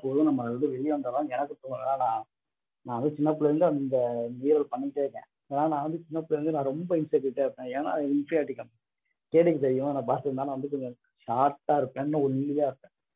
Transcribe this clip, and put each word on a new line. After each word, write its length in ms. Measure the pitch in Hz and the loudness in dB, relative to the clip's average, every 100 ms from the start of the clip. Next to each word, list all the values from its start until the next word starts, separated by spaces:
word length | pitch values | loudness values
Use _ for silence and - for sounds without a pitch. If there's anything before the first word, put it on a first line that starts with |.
போதும், 220 | 135 139 | 0 4
நம்ம 180 | 156 135 | 4 2
அது 100 | 117 | 0
வந்து 180 | 123 143 | 0 -2
வெளியே 200 | 127 147 | 0 -2
வந்தாலும் 400 | 147 127 131 147 | -2 -2 -2 -2
எனக்கு 280 | 127 143 147 | -2 -4 -6
தோணும். 180 | 131 123 | -10 -6
ஏன்னா 160 | 123 139 | -2 0
நான், 280 | 127 113 110 _ _ _ _ _ | 0 -2 -6 _ _ _ _ _
நான் 200 | - 117 | -8 -2
வந்து 140 | 147 147 | -2 0
சின்ன 160 | 151 | 0
பிள்ளைல 240 | 156 151 151 | 2 2 4
இருந்து 100 | 175 | 2
அந்த 640 | 143 135 131 120 120 120 123 | 2 0 0 0 -2 -4 -4
மீறல் 280 | 135 151 143 | 2 2 2
பண்ணிட்டே 280 | 123 139 143 | -4 -6 -2
இருக்கேன். 300 | 139 - - _ - | -4 -4 -18 _ -6
ஏன்னா 180 | 139 156 | -2 0
நான் 140 | 147 | 0
வந்து 160 | 156 170 | -4 -6
சின்ன 220 | 165 160 | -6 -8
பிள்ளைல 140 | 160 | -2
இருந்து 180 | 156 151 | -2 0
நான் 120 | 156 | -2
ரொம்ப 340 | 135 147 180 170 | -2 -4 -2 -2
இன்செக்யூரிட்டியா 480 | 151 147 135 127 131 | 2 0 0 -2 -4
இருப்பேன். 220 | - 127 | -4 -8
ஏன்னா 240 | 131 170 170 | -6 -4 -2
இன்ஃபீரியாரிட்டி 520 | 143 143 143 165 135 127 | 0 -2 0 -2 -2 -6
காம்ப்ளெக்ஸ் 320 | 120 _ _ _ _ _ _ | -12 _ _ _ _ _ _
கேடுக்கு 260 | 165 175 151 | 4 6 4
தெரியும். 340 | 135 131 139 | 2 2 0
நான் 140 | 139 120 | -2 0
பார்த்துருந்தா 260 | 127 143 | -2 0
நான் 240 | 131 143 131 | -4 -4 -4
வந்து 100 | 139 | 0
கொஞ்சம் 260 | 139 127 123 _ _ - | 0 0 -10 _ _ -4
ஷார்ட்டா 500 | 120 143 147 - 151 | 2 2 2 0 0
இருப்பேன், 260 | 127 127 | 2 -2
இன்னும் 200 | 143 151 | -2 2
ஒல்லியா 420 | 139 131 143 143 139 | 2 0 0 0 0
இருப்பேன். 300 | 123 - _ _ | -2 -16 _ _